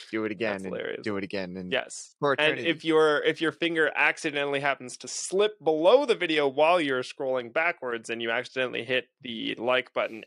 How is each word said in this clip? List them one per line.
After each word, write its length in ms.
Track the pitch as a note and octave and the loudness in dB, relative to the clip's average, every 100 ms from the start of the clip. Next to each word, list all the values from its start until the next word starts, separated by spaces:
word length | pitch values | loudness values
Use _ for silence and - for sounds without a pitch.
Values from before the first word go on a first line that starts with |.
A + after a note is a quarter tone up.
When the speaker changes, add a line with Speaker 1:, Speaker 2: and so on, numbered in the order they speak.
| - | -8
Speaker 1:
do 140 | A2 A2 | -4 -4
it 60 | |
Speaker 2:
<laughs> 0 | |
Speaker 1:
again 220 | G2 A2+ | -2 -4
Speaker 2:
That's 100 | G2 F#2+ | -4 -6
Speaker 1:
and 80 | - | -6
Speaker 2:
hilarious. 260 | - - | -6 -8
Speaker 1:
do 140 | A2 G2+ | -6 -4
it 60 | |
again 340 | F#2+ G2+ F#2 F#2 | -4 -6 -6 -8
and 140 | F2+ | -2
Speaker 2:
Yes. 440 | B2 - - - - | -2 -2 -10 -16 -2
Speaker 1:
for 140 | C#3+ | 0
Speaker 2:
And 80 | C3+ | 2
Speaker 1:
eternity. 260 | D3+ C3+ D#3 | 2 0 -2
Speaker 2:
if 140 | D3+ D#3 | -2 2
your, 380 | D#3 D#3 D3 | 4 6 4
if 180 | D3+ D3+ | 2 0
your 100 | D#3+ | -2
finger 400 | D3 E3+ E3 D3+ - | -2 -2 0 0 2
accidentally 640 | D3 D#3+ D#3+ C#3+ C#3+ C#3 | 0 0 -4 -2 -2 0
happens 380 | C#3+ C3+ B2+ - | 0 -2 -6 -14
to 100 | B2+ | -12
slip 460 | - - F#3 G#3+ G#3+ | -10 -4 0 0 0
below 420 | D3 D#3 E3+ B3 C#4+ | 0 4 8 6 6
the 100 | F#3 | 0
video 320 | E3+ D#3 C#3+ | 0 2 2
while 320 | C3 D#3 F3+ | 4 6 6
you're 200 | D3 C3 | 2 0
scrolling 480 | B2 - C3+ B2+ A#2+ | -4 -4 -2 -2 -2
backwards 560 | C3+ E3 E3+ B2+ A#2 A2+ | -2 -2 -2 -4 -6 -6
and 120 | A#2 | -4
you 80 | A#2 | -2
accidentally 520 | A#2 A#2+ C3 B2+ A#2+ | -2 -2 -4 -2 -2
hit 240 | A#2+ B2+ B2 _ | -2 -2 -2 _
the 340 | B2+ A2+ A2 A2 | -12 -8 -6 -4
like 380 | A#2 B2+ B2 | 0 0 0
button 300 | - G#2 A2 | -4 -4 -6